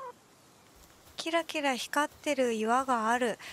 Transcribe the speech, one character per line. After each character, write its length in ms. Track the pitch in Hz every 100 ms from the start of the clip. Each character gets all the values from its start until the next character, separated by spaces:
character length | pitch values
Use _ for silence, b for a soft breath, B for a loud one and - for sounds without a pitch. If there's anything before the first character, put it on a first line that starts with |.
| 523 - - - - - - - - - - -
キ 140 | 330
ラ 140 | 330
キ 180 | 320 311
ラ 140 | 285 247
光 300 | - 294 294
っ 20 |
て 260 | - 302
る 200 | 269 247
岩 300 | 226 220 247
が 260 | 262 233 220
あ 60 | 240
る。 200 | 240 175 B